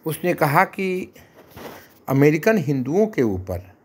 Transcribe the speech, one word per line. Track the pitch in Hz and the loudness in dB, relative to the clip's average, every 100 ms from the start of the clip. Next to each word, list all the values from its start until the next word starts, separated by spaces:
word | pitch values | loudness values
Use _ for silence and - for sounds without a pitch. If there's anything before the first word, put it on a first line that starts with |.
| 160 | -8
उसने | 151 180 | -6 -4
कहा | 151 151 151 | 0 2 2
कि | 190 - 190 185 - - - - - - - - - _ - | 0 -2 -4 -4 -8 -16 -20 -20 -20 -20 -18 -20 -20 _ -2
अमेरिकन | 135 147 156 220 220 | 4 4 4 2 0
हिंदुओं | 135 139 127 175 214 | 0 -2 0 0 0
के | 185 | 2
ऊपर | 117 92 92 90 - _ | 0 0 -6 -10 -10 _